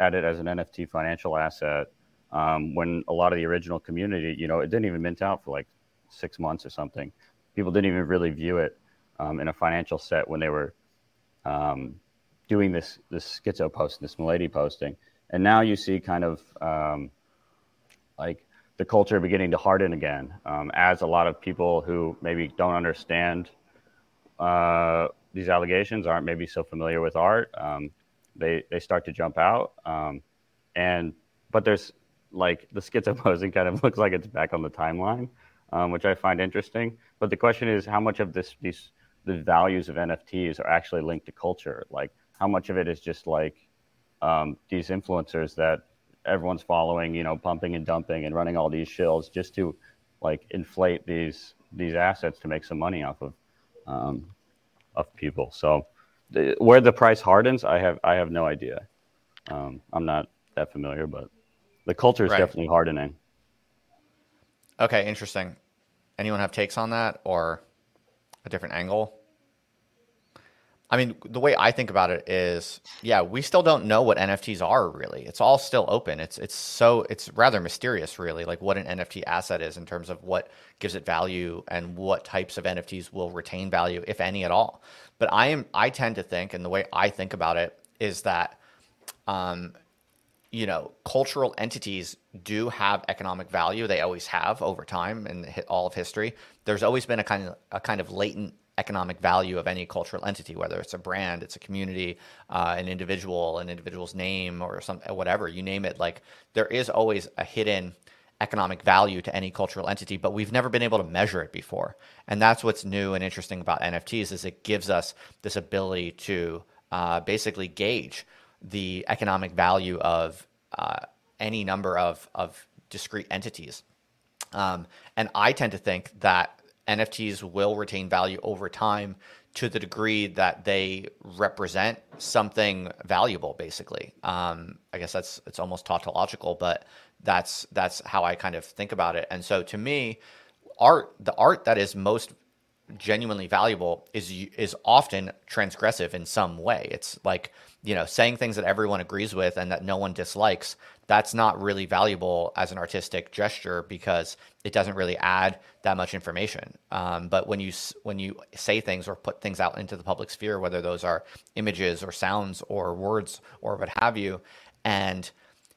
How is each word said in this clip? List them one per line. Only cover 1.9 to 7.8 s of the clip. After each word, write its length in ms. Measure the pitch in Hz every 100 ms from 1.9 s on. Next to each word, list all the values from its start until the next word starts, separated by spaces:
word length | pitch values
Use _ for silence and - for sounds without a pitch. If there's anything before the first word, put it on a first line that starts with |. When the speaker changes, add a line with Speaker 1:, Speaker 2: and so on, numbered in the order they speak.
| _ _ _ _
Speaker 1:
um, 420 | 78 78 78 78
when 300 | 76 85 85 -
a 40 |
lot 200 | 85 87
of 60 | 87
the 60 |
original 340 | 82 87 85 85
community, 560 | - 85 104 92 80 73
you 120 | 80
know, 120 | 82
it 80 | 71
didn't 160 | 110
even 160 | 107 85
mint 220 | 85 85
out 220 | 98 95
for, 80 | 71
like, 160 | 69 - _ _ _ _
six 300 | - 85 -
months 280 | 80 80 65
or 40 |
something. 420 | - 73 - 71 _ _ _ _
People 160 | - 90
didn't 200 | 95